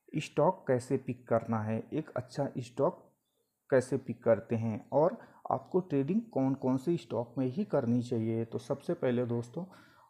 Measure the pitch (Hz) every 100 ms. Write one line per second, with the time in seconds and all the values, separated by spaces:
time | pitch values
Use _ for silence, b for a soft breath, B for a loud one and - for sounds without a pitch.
0 | _ 160 - - 151 185 - 123 120 135
1 | - 120 - 117 113 113 107 113 - 147
2 | 151 - - - 135 139 117 135 151 -
3 | - _ _ _ _ _ - 131 123 131
4 | - 113 117 113 - 117 113 107 - 135
5 | 165 233 B B - - - 185 180 139
6 | 139 214 - 135 135 135 127 131 175 170
7 | - 113 120 - 131 143 214 147 117 123
8 | 120 117 110 113 113 113 - - - 170
9 | 131 120 120 117 117 165 185 B B B
10 | B